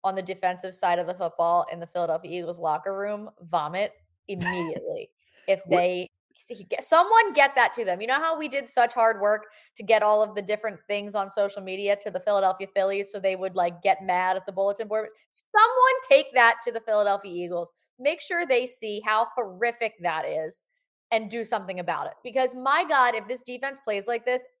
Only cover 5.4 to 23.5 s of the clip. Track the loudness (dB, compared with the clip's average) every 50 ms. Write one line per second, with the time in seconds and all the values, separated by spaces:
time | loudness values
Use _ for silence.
5.4 | _ -2 -2 -2 0 0 2 2 2 2 0 -2 -8 -10 _ _ _ _ _ _
6.4 | -18 -18 -18 -18 -10 _ -8 -8 0 4 6 6 6 8 6 6 6 6 4 4
7.4 | 4 6 6 4 2 2 2 -2 -2 -2 -2 -2 0 0 0 0 2 0 -2 -2
8.4 | -4 -4 -4 -6 -6 -2 2 2 2 2 2 2 2 2 4 2 2 2 2 0
9.4 | -2 -14 -20 -20 _ _ _ -16 2 2 4 4 6 4 4 4 2 0 -2 -8
10.4 | -4 -4 -4 -4 -4 -8 -8 -10 _ -6 -6 -6 -6 -6 -6 -6 -6 -4 -2 -2
11.4 | -2 -2 -2 -8 -10 -8 -8 -4 0 0 -2 -2 -2 -8 -8 -4 -2 0 0 2
12.4 | 2 2 0 -2 -8 -4 _ 0 0 0 0 -2 -6 -6 -10 -4 -2 -2 -2 -2
13.4 | -6 -4 -2 0 0 0 -2 0 0 0 0 2 0 -2 0 0 0 0 -2 -2
14.4 | -4 -6 -2 0 0 0 0 -2 -6 -2 -2 -4 -4 -4 -12 _ _ _ -18 -18
15.4 | -16 _ 6 6 6 6 6 4 4 4 4 0 4 6 6 6 6 4 4 6
16.4 | 6 6 6 4 -6 -8 -8 -6 -4 0 0 2 2 2 0 -2 -4 -10 -8 -8
17.4 | -6 -6 -6 -6 -6 -8 _ _ _ _ _ _ -2 -2 -2 -2 -6 -6 -4 -4
18.4 | 0 2 2 2 2 -2 -10 -10 -8 -8 -8 -4 -2 0 2 2 0 0 -2 -6
19.4 | -6 -6 -4 -2 -2 -2 -2 -2 -6 -6 -6 _ -4 -2 -2 -2 -4 -4 -4 -4
20.4 | -6 -6 -12 -16 _ _ _ _ _ _ _ _ _ _ -2 -2 -2 -4 -8 -8
21.4 | -4 -4 -4 -4 -4 -6 -8 -6 -4 -4 -4 -4 -4 -8 -10 _ _ -4 0 0
22.4 | 0 0 -2 -2 0 0 2 2 2 2 2 2 2 2 0 -2 -6 -8 -10 -10
23.4 | -10 -12